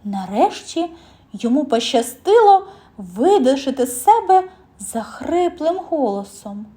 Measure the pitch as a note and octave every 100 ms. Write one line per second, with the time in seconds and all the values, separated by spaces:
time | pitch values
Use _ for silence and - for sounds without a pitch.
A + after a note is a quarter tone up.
0 | G#3 G3 F#3 G3+ G4+ - - E4 E4+ -
1 | - _ _ G3+ A#3 C4 C4 A3+ A#3 -
2 | B3 - - A4 G#4 G4 G4 - _ -
3 | F#3 F3+ D4+ G4+ B3+ C4+ C4+ C4 B3 -
4 | - A4+ G4 F#4+ F#4 - _ _ G3 A3+
5 | G#3+ - C4+ E4+ F4 F4 D#4 F#4 F4 D#4+
6 | B3 G3+ G3+ - G#3+ G3+ G#3+